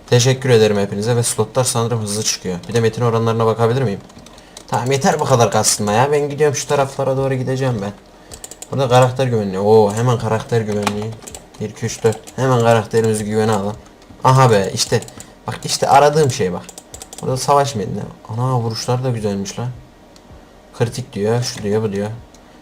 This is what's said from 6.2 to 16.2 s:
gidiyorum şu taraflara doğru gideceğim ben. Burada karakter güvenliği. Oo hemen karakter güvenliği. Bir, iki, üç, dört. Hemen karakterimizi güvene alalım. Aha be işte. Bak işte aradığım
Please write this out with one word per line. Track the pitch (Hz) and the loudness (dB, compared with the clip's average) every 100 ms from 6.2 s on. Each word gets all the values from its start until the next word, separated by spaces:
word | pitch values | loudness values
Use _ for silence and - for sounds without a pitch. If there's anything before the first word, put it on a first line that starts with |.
| 143 | 0
gidiyorum | 143 151 131 | 0 0 0
şu | - | -2
taraflara | 143 135 - 135 131 | 0 0 -2 -2 0
doğru | 135 | -2
gideceğim | 131 127 131 135 117 | -2 -2 -2 -2 -2
ben. | 98 - - - - - - - - | -6 -10 -20 -20 -20 -18 -18 -18 -8
Burada | 127 131 | -2 2
karakter | 127 127 123 127 | 4 4 2 -2
güvenliği. | 113 101 92 | 0 -2 0
Oo | 101 110 104 | 4 6 4
hemen | 110 123 117 | 2 0 0
karakter | 110 110 - 117 | -2 -4 -2 -2
güvenliği. | 107 104 104 104 110 113 - - - - | -2 -4 -4 -6 -8 -10 -16 -18 -18 -12
Bir, | 107 | -12
iki, | - 110 | -8 -10
üç, | - | -2
dört. | 113 104 - - | -2 -2 -8 -4
Hemen | 131 123 | 0 4
karakterimizi | 117 113 98 113 110 107 104 | 4 4 2 0 0 0 -2
güvene | 107 110 | 0 0
alalım. | 107 101 107 - - - - | 0 -2 -8 -16 -20 -20 0
Aha | 127 131 127 | 4 6 6
be | 104 90 | 4 2
işte. | - - 117 - - - - - | -2 -2 -2 -4 -18 -20 -16 -12
Bak | 110 | -10
işte | - - - | -6 -2 4
aradığım | 139 147 147 | 6 6 4